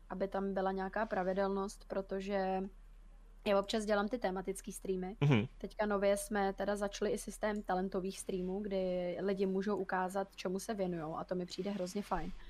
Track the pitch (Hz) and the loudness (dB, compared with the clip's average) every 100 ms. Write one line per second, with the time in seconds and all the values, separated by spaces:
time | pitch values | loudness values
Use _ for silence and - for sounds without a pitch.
0 | - 185 190 190 196 190 190 190 190 208 | -10 -4 -2 0 0 0 0 0 -2 -2
1 | 220 190 185 185 196 196 196 - - 196 | 0 0 2 2 2 2 -2 -6 -6 -4
2 | 196 190 190 196 190 190 196 - - - | -2 -4 -2 0 2 0 -2 -8 -20 -20
3 | - - - - 214 196 196 220 208 208 | -20 -20 -20 -4 4 4 4 0 2 2
4 | 208 202 190 185 185 190 - - - 185 | 2 0 0 0 -4 -6 -8 -6 -2 -2
5 | 185 220 147 127 202 - 202 - 208 202 | -2 4 6 8 4 -4 -8 -2 0 4
6 | 202 202 - 208 196 196 202 208 202 - | 4 4 2 2 2 2 -2 0 -2 0
7 | 208 214 - - 214 208 - 185 190 190 | 0 0 -4 -2 -2 0 0 0 2 0
8 | 190 - - 190 185 190 208 190 185 180 | -2 -6 -4 -2 -2 -2 -2 0 0 0
9 | 180 - 196 196 190 190 202 190 190 185 | -2 0 0 2 2 2 2 0 0 0
10 | 185 196 196 - 190 190 - 202 185 170 | 0 0 -4 -4 -2 -2 -2 0 0 0
11 | 156 165 170 180 180 - 190 202 180 202 | -4 -6 -2 -2 -2 -4 -4 -2 -2 -4
12 | - 190 185 - | -2 -2 -2 -6